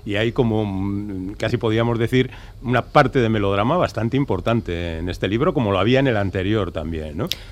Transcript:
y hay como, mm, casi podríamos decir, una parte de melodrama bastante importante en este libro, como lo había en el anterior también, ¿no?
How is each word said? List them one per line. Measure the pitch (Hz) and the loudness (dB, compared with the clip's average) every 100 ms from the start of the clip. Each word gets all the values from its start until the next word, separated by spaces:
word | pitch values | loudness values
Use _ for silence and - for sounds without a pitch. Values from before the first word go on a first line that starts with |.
y | - 101 | -4 0
hay | 113 | 0
como, | 110 117 107 | 2 2 2
mm, | 107 95 98 101 104 95 92 104 | 0 -2 -2 -4 -6 -6 -8 -4
casi | 113 120 | -2 0
podríamos | 117 110 117 117 | 0 2 2 2
decir, | 117 127 131 - - - | 2 2 0 -4 -18 -10
una | 120 123 | -2 0
parte | - 156 135 131 | 2 4 4 4
de | 113 | 2
melodrama | 110 98 98 110 175 | 2 2 2 2 2
bastante | 123 - 113 131 | 0 0 -2 0
importante | 139 95 90 117 101 85 85 80 | 0 -2 0 0 0 -4 -4 -4
en | 87 | -4
este | - 98 | -2 0
libro, | 110 151 | 0 2
como | 147 110 | 2 2
lo | 98 | 2
había | 98 131 | 4 4
en | 139 | 4
el | 110 | 2
anterior | 101 95 92 107 90 | 0 -2 0 0 0
también, | 80 78 82 78 76 | -4 -4 -6 -6 -6
¿no? | 151 - - | -4 -4 -8